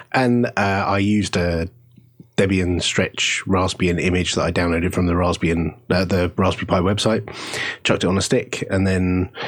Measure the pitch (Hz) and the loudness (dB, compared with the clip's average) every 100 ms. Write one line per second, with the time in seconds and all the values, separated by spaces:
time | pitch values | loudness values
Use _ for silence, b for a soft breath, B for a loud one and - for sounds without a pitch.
0 | B - 127 120 120 - 101 98 101 98 | B 0 2 2 0 0 0 0 0 0
1 | 101 104 95 95 87 85 82 - _ - | 2 2 0 0 0 -2 -4 -8 _ -20
2 | - - - - 98 95 90 87 - - | -20 -20 -8 0 2 2 2 0 0 0
3 | 95 - - - - 95 92 - 92 85 | -2 -2 -2 -2 0 0 0 0 0 0
4 | 90 90 85 - 80 85 87 82 90 90 | 0 0 0 0 0 0 0 0 0 0
5 | 90 87 87 85 85 82 80 - - 90 | 0 2 0 0 0 0 -2 -6 -2 0
6 | 92 95 87 - 92 92 90 95 90 104 | 0 0 0 0 0 0 0 2 2 2
7 | 110 110 110 B B B B B - - | 0 0 -4 B B B B B -2 0
8 | 87 95 95 127 - - - 98 95 92 | 2 0 0 -2 -2 -6 -4 0 2 2
9 | 92 90 87 B | 2 0 -2 B